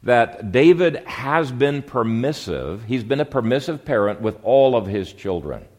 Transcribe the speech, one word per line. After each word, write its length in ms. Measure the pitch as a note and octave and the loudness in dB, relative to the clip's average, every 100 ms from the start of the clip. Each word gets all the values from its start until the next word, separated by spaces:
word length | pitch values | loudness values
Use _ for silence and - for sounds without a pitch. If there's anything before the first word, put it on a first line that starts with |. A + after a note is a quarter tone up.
that 480 | - A#2+ A#2 - G#2+ | 2 2 2 -2 -2
David 520 | A#2 D#3+ E3+ F3 D3 | 4 6 6 4 -2
has 480 | - - C3 D#3 D3 | -12 -10 -2 -2 -2
been 300 | B2 C#3+ C#3+ | 0 0 0
permissive. 1000 | C#3 C3 A2+ A2+ C3 D3 - D2 C2+ F#2+ | -4 -2 0 0 -2 -4 -6 -6 -6 -10
He's 200 | A2 B2+ | -6 -6
been 160 | A2 C#3 | -2 -4
a 60 | D3 | -2
permissive 580 | C3+ A2+ C3+ C#3 D3+ | -2 0 -2 -2 -8
parent 380 | - B2 G2+ G2+ | -2 0 0 -2
with 160 | G#2+ G#2+ | -6 -4
all 320 | - C3+ C3+ | 2 4 4
of 120 | B2 F#2+ | 2 -2
his 260 | G#2 F#2 | -4 -6
children. 540 | - G2+ F2+ D2+ A#1 - | -10 -6 -6 -6 -12 -14